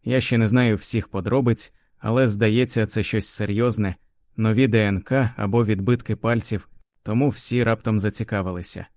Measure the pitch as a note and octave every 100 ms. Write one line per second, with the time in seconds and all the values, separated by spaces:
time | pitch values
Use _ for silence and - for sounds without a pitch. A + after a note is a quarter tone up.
0 | - B2+ - A#2 A2 B2 B2 G#2 - A#2
1 | - G2 F#2 B2+ A#2+ A2+ - _ _ _
2 | A2 A#2+ B2+ G2+ A2 A2+ B2+ A#2 G#2+ A2
3 | G#2 A2 - - G#2 G#2 A#2+ A2 G2+ F#2
4 | _ _ _ - A2 A2 C3 A2 G#2 G2
5 | - C3 A#2+ - G2+ A#2 A2 G2+ G2 A#2+
6 | - G#2+ A2+ A#2 - G2+ - - _ _
7 | - A2+ C#3 - - B2 A#2 A2+ A#2 G#2+
8 | G#2 - A2 G2+ F#2 F2+ F2 F#2+ -